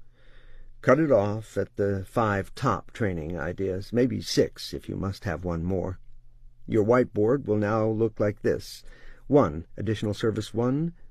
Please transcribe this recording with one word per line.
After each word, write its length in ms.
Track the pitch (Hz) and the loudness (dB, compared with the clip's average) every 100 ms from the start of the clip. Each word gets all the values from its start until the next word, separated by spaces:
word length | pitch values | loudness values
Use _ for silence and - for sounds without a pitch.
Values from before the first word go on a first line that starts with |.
| - - - - - - - - | -20 -20 -20 -20 -18 -16 -16 -2
Cut 180 | - 135 | 4 4
it 100 | 160 | 6
off 460 | 113 104 107 107 101 | 4 4 -2 -6 -4
at 180 | 98 | -4
the 300 | - 101 98 95 | 0 0 0 -2
five 480 | - 110 98 95 | 0 2 2 -2
top 380 | - 135 98 - | -2 0 0 -4
training 440 | - 107 87 76 87 | -4 -2 -2 -4 -4
ideas, 560 | 76 92 95 92 - | -4 -2 -2 -4 -2
maybe 280 | 113 127 104 | 0 2 0
six 520 | 85 - - - - | -2 2 2 0 -12
if 160 | - - | -10 -8
you 60 | |
must 300 | 95 92 98 | -4 -4 -4
have 180 | 107 80 | -6 -4
one 220 | 87 82 | -4 -2
more. 340 | 85 92 87 90 - - - - - - - | -2 -2 -2 -8 -12 -16 -18 -20 -20 -14 0
Your 160 | 110 | 2
whiteboard 640 | 104 127 117 104 107 143 | 6 4 4 2 2 2
will 140 | 104 104 | 2 2
now 280 | 104 110 110 | 2 2 0
look 320 | 110 110 - | 2 0 2
like 220 | 107 104 | 0 0
this. 420 | 120 71 - - - - - - - | 0 0 -4 -14 -16 -16 -16 -12 2
One, 400 | 143 98 76 82 - | 4 4 0 -10 -8
additional 380 | 101 104 107 | -4 -2 -2
service 400 | 101 113 104 107 | 0 -2 -2 -4
one, 400 | 107 123 139 165 - - | -2 0 0 -2 -6 -18